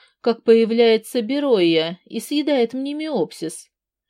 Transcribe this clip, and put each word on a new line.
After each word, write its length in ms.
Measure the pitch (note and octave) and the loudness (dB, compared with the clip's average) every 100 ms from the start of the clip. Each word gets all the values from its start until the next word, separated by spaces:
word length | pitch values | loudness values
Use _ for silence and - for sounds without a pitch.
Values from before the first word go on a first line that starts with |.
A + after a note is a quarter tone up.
| _ _ | _ _
как 200 | - A3+ | -4 -2
появляется 800 | - A3+ A3+ A#3 A#3 A3 G#3+ B3+ | 4 4 4 2 4 2 0 -6
бероя 800 | G#3+ C#4 C#4+ A3 E3+ D#3+ D#3+ F#3 _ | -4 -2 0 2 4 2 0 -6 _
и 140 | A3+ | -12
съедает 520 | - D4 D4 C#4 A#3 | -6 -4 0 0 0
мнемиопсис. 960 | B3+ C#4 D4 D#4 C4 D#3+ - D#3+ - - _ _ _ _ | -4 -8 -8 -6 -4 -4 -6 -12 -12 -20 _ _ _ _